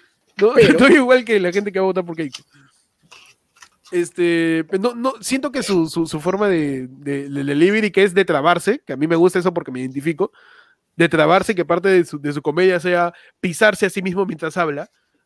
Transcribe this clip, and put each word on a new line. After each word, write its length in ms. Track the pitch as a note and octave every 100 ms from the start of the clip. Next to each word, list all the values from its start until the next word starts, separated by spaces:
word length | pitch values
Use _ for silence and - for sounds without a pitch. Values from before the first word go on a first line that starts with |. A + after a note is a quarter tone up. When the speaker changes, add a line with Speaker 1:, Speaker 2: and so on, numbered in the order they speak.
| _ _ _ -
Speaker 1:
¿no? 160 | G#4
<laughs> 20 |
Speaker 2:
Pero 140 | C#4+ F#4
Speaker 1:
Estoy 220 | D#3+ C#4
igual 300 | D#4 B3 B3+
que 140 | A#3 G#3+
la 120 | F3+
gente 200 | F#3+ G#3
que 60 | F#3+
va 60 |
a 20 | F#3+
votar 180 | F#3
por 120 | F3 E3
Keiko. 220 | D3+ - - C#3+ C3+ _ _ _ _ - _ _ _ _ - _ _
Este, 720 | F3 E3+ - F3 E3+ E3 D#3+
pe-, 140 | D#3+ F#3+
no, 160 | A#3
no, 200 | A#3 B3+ B3
siento 320 | G3 C4+ C#4+
que 100 | B3+
su, 240 | G#3 F#3 D#3+
su, 200 | E3+ D#3+
su 140 | D#3+
forma 280 | E3 F#3+ G#3
de, 380 | E3+ D3 C3+ B2+
de, 400 | C3+ C#3+ C#3 C#3
de 160 | C#3
delivery, 460 | C#3 C#3+ F3+ G#3+ G#3+
que 140 | F#3+
es 100 | G3
de 100 | F3+
trabarse, 560 | F#3 D3+ D#3 F3 - C4
que 80 | -
a 40 | C3
mí 100 | D#3
me 100 | E3
gusta 220 | F3 F#3
eso 140 | F3+
porque 180 | E3+ D3
me 100 | B2+
identifico, 520 | C3 C3+ D3 D3+ G3+ - _ _ _ _ _ -
de 120 | E3
trabarse, 460 | D#3+ D3+ F#3 F#3
que 100 | F#3
parte 240 | D#3 F3 G3
de 160 | F#3
su, 160 | E3+ D3
de 120 | C#3+
su 100 | D3
comedia 380 | D3+ D3+ F#3 F3+
sea 320 | F3 F3 F3 - _ _
pisarse 460 | F#3 D#3+ G#3+ G3 G3
a 40 |
sí 120 | G3+
mismo 220 | F#3 F3+ F#3+
mientras 300 | D#3 D#3+ F3+
habla, 340 | D#3+ C#3+ F#3+ _ _ _